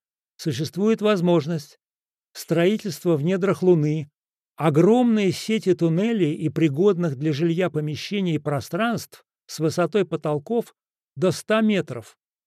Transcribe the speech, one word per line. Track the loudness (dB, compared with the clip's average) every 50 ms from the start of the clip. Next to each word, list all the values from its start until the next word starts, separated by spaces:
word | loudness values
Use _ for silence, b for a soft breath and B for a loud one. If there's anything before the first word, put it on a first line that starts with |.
| _ _ _ _ _ _ _
существует | -8 -6 -6 -4 -4 -6 -6 -4 0 0 0 2 2
возможность | 2 0 2 2 2 2 2 2 2 0 -6 -6 -8 -12 -20 _ _ _ _ _ _ _ _ _ _ _
строительства | _ -18 -6 -2 0 2 2 2 2 0 -4 -8 -10 -4 0 0 0
в | 2
недрах | 2 0 0 0 0 0 0 2
Луны | 4 4 4 4 2 0 -2 -4 -6 -10 _ _ _ _ _ _ _ _ _
огромные | -2 0 2 4 6 6 6 6 6 4 4 2 2 2 0
сети | 0 -2 -2 -2 -2 0 0 0 0
туннелей | 2 2 0 2 0 0 0 0 0 0 0 0
и | -2 -4 -4
пригодных | 0 0 0 0 2 2 2 2 2 2 -2 -4 -4
для | -2 -2 -2
жилья | -2 0 0 0 0 0 -2 -2
помещений | -2 -4 -6 -6 -6 -8 -8 -6 -4 -2 -2 -2 -2
и | -2
пространств – | -2 -4 -4 -4 -6 -6 -6 -4 -2 -2 -4 -6 -8 -12 -18 -20 _ _ _ _ _
с | -18 -8 -4
высотой | -4 -2 0 0 -2 0 0 -2 0
потолков | 0 -4 -6 -4 -4 -4 -4 -4 -4 -4 -4 -4 -6 _ _ _ _ _ _ _ _ _
до | -2 0 0
ста | 0 -2 -2 -2 0 2
метров. | 2 2 2 0 -2 -4 -10 -14 -14 -16 -20 _ _ _ _ _ _